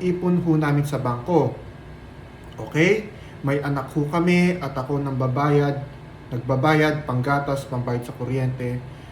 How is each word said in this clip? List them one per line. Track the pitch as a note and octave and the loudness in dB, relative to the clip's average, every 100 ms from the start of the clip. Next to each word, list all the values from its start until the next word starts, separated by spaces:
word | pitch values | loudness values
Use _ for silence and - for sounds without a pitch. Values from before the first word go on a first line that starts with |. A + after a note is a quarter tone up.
ipon | F3+ F3 F3+ F3+ | 0 0 2 2
ho | E3+ D#3 | 4 4
namin | D3+ C#3+ | 4 2
sa | C#3+ C3 | 2 -2
bangko. | B2 A#2+ - E3 B2 - - - - - - - - - - - A2 | -2 -4 2 4 4 -2 -12 -16 -16 -18 -16 -16 -18 -18 -16 -12 -4
Okay? | D3+ F3 G#3+ - - - - C#3 | 2 4 4 0 -14 -16 -6 -2
May | C#3+ | 0
anak | C#3+ C#3 C3 D#3 | 0 -2 -2 -2
ho | D3 | 0
kami | E3+ F3 F3+ F3+ F3 | 2 4 6 4 2
at | C3+ C3+ | -4 -6
ako | C3 C#3+ | -2 -2
nang | C#3 C3 | -2 0
babayad, | B2+ C3 D3 C#3+ C#3+ C3+ - - - - - B2 | 0 2 4 4 4 0 -6 -14 -16 -18 -8 -6
nagbabayad, | B2 C3 D#3 D#3 D3+ D3 C#3+ | 0 2 4 4 4 2 -2
panggatas, | B2 C3+ C#3+ D3 C3+ | -2 2 0 0 -4
pambayad | - B2 B2 A#2+ | -4 -4 -2 -4
sa | - | -4
kuryente. | - B2 C3 B2+ B2+ B2 B2 - - - | -8 -4 0 -2 -2 -4 -4 -8 -14 -16